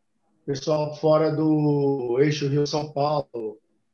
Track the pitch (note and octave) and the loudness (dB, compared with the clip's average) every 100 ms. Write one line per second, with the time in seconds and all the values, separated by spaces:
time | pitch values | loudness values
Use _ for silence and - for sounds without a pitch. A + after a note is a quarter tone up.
0 | _ _ _ _ - C3+ - D#3 D3+ - | _ _ _ _ -8 -6 -2 -2 -2 -2
1 | D#3 D#3 D#3 D3+ D#3 D#3 D3+ C#3+ C#3 C#3 | 2 4 4 2 2 2 2 2 0 0
2 | B2 A#2+ D3+ D3 C#3+ C#3+ D3 D3+ D3+ D3 | 0 2 2 0 -2 -2 -2 -2 -4 -2
3 | D3 D3+ - A#2+ G#2+ G#2+ _ _ _ | -2 -2 -4 -8 -10 -12 _ _ _